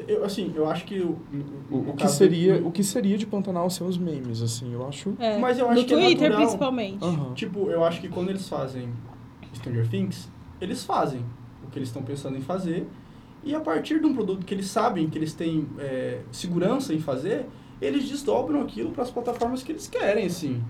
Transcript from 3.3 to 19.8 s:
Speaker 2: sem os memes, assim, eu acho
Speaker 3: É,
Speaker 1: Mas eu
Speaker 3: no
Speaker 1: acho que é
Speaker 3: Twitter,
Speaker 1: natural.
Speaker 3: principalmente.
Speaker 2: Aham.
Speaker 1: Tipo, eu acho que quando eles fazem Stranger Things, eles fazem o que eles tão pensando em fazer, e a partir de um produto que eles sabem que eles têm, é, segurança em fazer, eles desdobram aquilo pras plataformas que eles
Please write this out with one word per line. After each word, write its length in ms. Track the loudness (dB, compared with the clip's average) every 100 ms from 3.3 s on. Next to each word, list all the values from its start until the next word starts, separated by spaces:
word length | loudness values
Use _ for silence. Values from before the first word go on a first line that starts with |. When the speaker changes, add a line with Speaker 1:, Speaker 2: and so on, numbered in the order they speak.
| -2 0 0 0
Speaker 2:
sem 160 | 0 -2
os 100 | -2
memes, 440 | -2 -2 -4 -2
assim, 300 | -2 -2 -6
eu 140 | -6 -6
acho 280 | -6 -4 -2
Speaker 3:
É, 200 | 0 2
Speaker 1:
Mas 200 | 2 4
eu 80 | 4
Speaker 3:
no 60 |
Speaker 1:
acho 120 | 4
que 100 | 6
é 20 | 6
Speaker 3:
Twitter, 320 | 6 6 6
Speaker 1:
natural. 100 | 6
Speaker 3:
principalmente. 640 | 4 4 2 0 -2 -2
Speaker 2:
Aham. 300 | 0 0 -2
Speaker 1:
Tipo, 360 | -4 -6 -2 0
eu 140 | 4
acho 160 | 2 2
que 80 | -4
quando 220 | -2 -2
eles 180 | -2 -4
fazem 400 | -4 -4 -6 -6 -8 -10 -16 -18 -18 -16
Stranger 320 | -10 -2 0 2
Things, 420 | 2 0 -4 -10 -16 -18 -8
eles 220 | -6 -4
fazem 360 | 0 0 2 -2 -6 -10 -16 -16
o 80 | -10
que 80 | -6
eles 120 | -6
tão 120 | -6
pensando 340 | -6 -6 -4 -6
em 60 |
fazer, 440 | -4 -2 -2 -2 -4 -10 -20 -20 -20 -10
e 120 | -4
a 60 | -2
partir 400 | 0 0 2 2
de 60 | 4
um 80 |
produto 320 | 2 0 -2 -2
que 80 |
eles 120 | -4 -2
sabem 440 | 2 2 2 0
que 80 | 0
eles 160 | -4
têm, 320 | -2 0 0 -2 -4
é, 420 | -4 -4 -4 -6 -8
segurança 640 | -8 -2 2 4 2 2
em 40 | 0
fazer, 480 | 0 -2 0 -2 -4 -12 -18 -4
eles 260 | 0 0 0
desdobram 540 | -2 0 2 2 0
aquilo 280 | 0 -4 -4
pras 180 | -4 -4
plataformas 520 | -4 -4 -2 -2 -2
que 100 | -4
eles 160 | -8